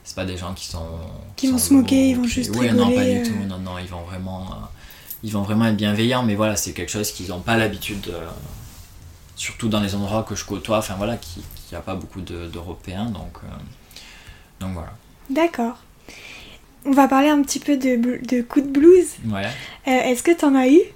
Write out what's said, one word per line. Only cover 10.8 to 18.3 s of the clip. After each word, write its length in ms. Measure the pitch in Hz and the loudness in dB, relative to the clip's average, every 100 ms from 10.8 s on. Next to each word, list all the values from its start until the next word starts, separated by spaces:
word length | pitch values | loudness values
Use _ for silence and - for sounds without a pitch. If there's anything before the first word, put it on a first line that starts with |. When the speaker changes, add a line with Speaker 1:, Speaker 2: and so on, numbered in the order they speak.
| 110 95 | -2 -4
Speaker 1:
voilà, 220 | 104 117 | -4 -4
qui, 240 | - - - - - | -8 -14 -14 -18 -14
qui 80 | 85 | -12
a 40 | |
pas 140 | 90 | -8
beaucoup 280 | 92 82 98 | -8 -8 -12
de, 240 | 85 87 85 | -10 -10 -10
d'Européens, 640 | 87 85 80 - 92 117 | -10 -12 -12 -10 -6 -6
donc, 260 | 92 85 - | -6 -10 -14
euh, 40 | - - - - - - - - - - - - | -14 -14 -16 -20 -20 -20 -20 -20 -20 -20 -20 -10
donc 120 | 95 | -8
voilà. 220 | 90 80 - - - - | -8 -10 -16 -20 -20 -4
Speaker 2:
D'accord. 480 | 269 339 - 233 294 - - - - - - - - - - | 0 0 0 -4 -6 -18 -20 -20 -20 -20 -20 -20 -20 -20 -10
On 80 | 285 | 2
va 160 | 269 269 | 4 6
parler 200 | 269 294 | 4 4
un 140 | 294 | 4
petit 160 | 277 277 | 0 -2
peu 180 | - 285 | 0 0
de 200 | 262 240 | 2 2
bl-, 280 | 247 247 | 0 -2
de 160 | 240 | -2